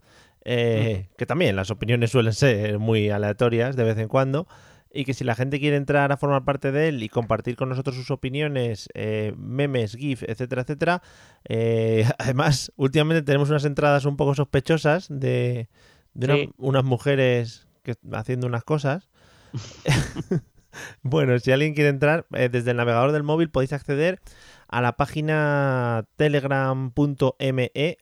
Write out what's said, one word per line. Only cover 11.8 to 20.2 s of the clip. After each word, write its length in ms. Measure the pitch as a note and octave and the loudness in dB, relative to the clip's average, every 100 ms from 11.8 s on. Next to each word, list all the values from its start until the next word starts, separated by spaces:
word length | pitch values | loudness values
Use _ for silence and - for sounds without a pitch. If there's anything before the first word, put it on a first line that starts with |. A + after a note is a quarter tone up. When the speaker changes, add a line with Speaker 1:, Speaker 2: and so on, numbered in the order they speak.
| A2+ A2 A2+ | 2 4 2
Speaker 1:
<laughs> 60 | - | 0
además, 520 | A#2 B2+ D#3 C3+ - - | -2 2 2 2 -2 -2
últimamente 440 | C3+ D3+ D3+ E3 | 0 2 2 2
tenemos 260 | C#3+ C#3 C#3+ | 2 2 2
unas 160 | D3+ D3 | 0 0
entradas 400 | C#3+ D3 C#3+ C#3+ | 2 4 4 2
un 100 | C#3+ | 0
poco 180 | C#3+ | 0
sospechosas 720 | C#3 C#3+ C3+ - D#3+ D3+ E3 - | 0 2 0 2 2 2 0 -2
de, 580 | C#3+ C3 B2 B2 B2 A#2 _ _ _ _ | -4 -2 0 0 -2 -8 _ _ _ _
de 120 | - B2+ | -6 2
una, 100 | D3 | 2
Speaker 2:
Sí. 140 | - - | 0 -4
Speaker 1:
unas 260 | C3 C3+ C3 | 0 2 2
mujeres 840 | B2 C#3+ C3+ B2+ A#2+ A#2 - _ _ | 2 2 2 4 2 -2 -10 _ _
que, 120 | - A#2 - | -10 -10 -8
haciendo 340 | G#2 A2 B2+ B2 | -10 -6 -4 -2
unas 160 | A#2+ | -4
cosas. 460 | - D3+ C#3 D#3+ _ _ _ _ - | -2 -2 0 -4 _ _ _ _ -14
<laughs> 880 | B2 - - - C3 - - | -14 -14 -10 0 0 0 -8